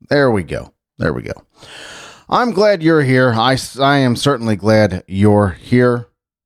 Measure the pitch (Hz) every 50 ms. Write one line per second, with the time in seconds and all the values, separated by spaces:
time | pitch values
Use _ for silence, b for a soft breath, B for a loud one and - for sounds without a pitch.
0 | _ - 139 143 139 127 110 98 85 69 73 58 - - _ _ _ _ _ -
1 | - 82 67 62 - - - - _ B B B B B B B B B B B
2 | B B B B B - - 202 247 240 185 180 214 208 202 170 156 160 165 156
3 | 143 127 131 127 131 127 113 113 113 127 135 123 - - - 120 139 139 143 139
4 | 135 123 117 - - 139 143 117 113 113 107 92 101 110 110 110 107 95 92 87
5 | - - 95 95 101 104 104 104 104 95 82 - - - 123 123 123 123 120 120
6 | 117 - _ _ _ _ _ _ _